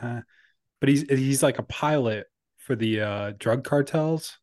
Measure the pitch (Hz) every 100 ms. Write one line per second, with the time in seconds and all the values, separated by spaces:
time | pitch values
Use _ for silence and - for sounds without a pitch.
0 | 120 117 - _ _ _ _ _ 139 143
1 | 143 135 135 139 143 - - - 151 151
2 | 120 107 - _ _ _ - 120 113 107
3 | 104 104 101 104 117 123 - 147 143 160
4 | 156 160 - -